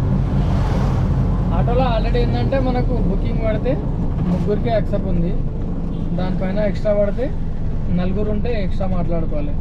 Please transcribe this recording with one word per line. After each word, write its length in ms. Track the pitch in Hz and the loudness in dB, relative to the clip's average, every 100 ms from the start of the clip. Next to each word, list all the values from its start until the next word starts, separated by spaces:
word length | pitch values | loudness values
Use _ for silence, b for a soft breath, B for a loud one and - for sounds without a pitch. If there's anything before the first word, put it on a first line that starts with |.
| - - - - - - - - - - - - - - - | 0 0 0 0 2 0 0 0 2 2 2 2 2 0 0
ఆటోలో 280 | - - 247 | 2 2 2
already 360 | 254 220 - 240 | 2 2 2 2
ఏంటంటే 420 | 226 240 240 269 | 2 0 0 0
మనకు 340 | 262 254 254 | 0 0 0
బుకింగ్ 520 | 233 180 185 - - 131 | 0 0 0 0 0 0
పడితే 280 | 131 247 - - - - - 180 | 0 0 -2 -2 -2 -2 0 0
ముగ్గురికే 420 | 175 208 202 233 | 0 0 0 0
యాక్సెప్ట్ 380 | 220 160 151 - | 0 0 0 0
ఉంది, 260 | 175 170 - - - - - - - - 165 | 0 0 0 -2 -2 -4 -4 -4 -4 -2 -2
దానిపైన 440 | 185 175 185 208 | -2 0 -2 0
ఎక్స్ట్రా 340 | 208 208 214 | 0 0 0
పడితే 380 | 208 202 208 277 - - - - - - 175 | 2 0 0 -2 -2 -2 -2 -2 0 0 0
నలుగురు 360 | 185 190 214 | 0 0 0
ఉంటే 320 | 208 240 214 | 0 0 0
ఎక్స్ట్రా 240 | 180 156 190 | 0 0 0
మాట్లాడుకోవాలి. 640 | 180 165 165 156 151 147 - | 0 0 0 0 0 -2 -2